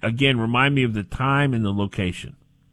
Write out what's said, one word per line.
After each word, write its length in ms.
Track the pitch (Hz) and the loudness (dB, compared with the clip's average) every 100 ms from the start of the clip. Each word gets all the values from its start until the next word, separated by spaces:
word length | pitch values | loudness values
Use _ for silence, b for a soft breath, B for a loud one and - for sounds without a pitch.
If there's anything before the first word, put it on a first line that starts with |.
Again, 360 | 110 120 139 123 | -4 0 2 2
remind 360 | 113 120 139 139 | 0 2 2 2
me 80 | |
of 100 | 123 | 0
the 100 | 107 | -2
time 500 | 92 - 135 139 143 | -6 -2 0 2 2
and 100 | 117 | 2
the 100 | 104 | 0
location. 600 | 101 101 - 90 85 - - _ _ _ | 0 -2 -2 -4 -4 -12 -18 _ _ _